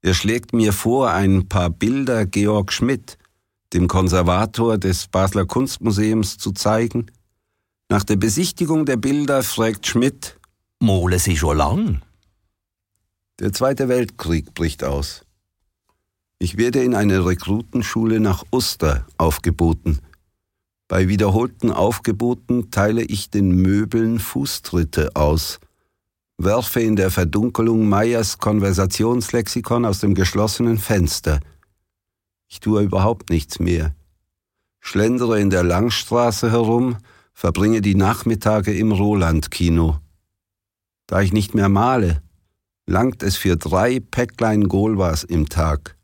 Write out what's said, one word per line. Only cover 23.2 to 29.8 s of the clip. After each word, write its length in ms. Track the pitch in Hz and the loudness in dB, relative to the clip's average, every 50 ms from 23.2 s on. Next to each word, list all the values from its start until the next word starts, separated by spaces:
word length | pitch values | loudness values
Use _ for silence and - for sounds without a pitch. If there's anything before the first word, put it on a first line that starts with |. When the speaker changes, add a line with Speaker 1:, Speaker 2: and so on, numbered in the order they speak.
| - - | -8 -4
Speaker 1:
den 180 | - 104 98 95 | -2 0 2 4
Möbeln 720 | 90 92 92 92 98 101 110 107 - 113 113 113 117 113 | 4 4 4 4 2 0 0 0 0 0 0 0 -2 -4
Fußtritte 960 | 98 - - 131 - - - - - - - 90 82 76 - - 76 - - | -6 -6 -6 -6 -6 -4 -6 -10 -10 -4 -2 -2 -2 -2 -2 -2 -4 -2 0
aus, 440 | - 76 73 76 80 - - - - _ _ _ _ _ _ _ _ _ _ _ _ _ _ _ _ | 0 0 2 2 0 -2 -6 -10 -14 _ _ _ _ _ _ _ _ _ _ _ _ _ _ _ _
werfe 440 | 87 95 104 120 120 - - 127 | -2 0 0 0 -2 -2 -2 0
in 160 | 113 113 107 98 | 0 2 2 2
der 140 | 95 92 | 2 0
Verdunkelung 760 | 92 - 90 82 - 104 107 98 - - 113 117 113 113 110 104 | 2 0 -2 0 0 0 -2 0 0 0 0 2 2 2 2 2
Meyers 520 | 101 101 110 117 120 113 110 95 - - | 2 2 2 2 0 0 -2 -2 -6 -4
Konversationslexikon 1500 | - 107 107 107 98 98 95 87 98 92 - - 107 113 120 123 113 - - 120 110 - - 123 110 - 127 120 | -2 0 0 2 2 2 2 2 0 0 0 0 0 0 0 0 -2 -2 -2 -2 -2 -2 -6 -6 -2 -2 0 0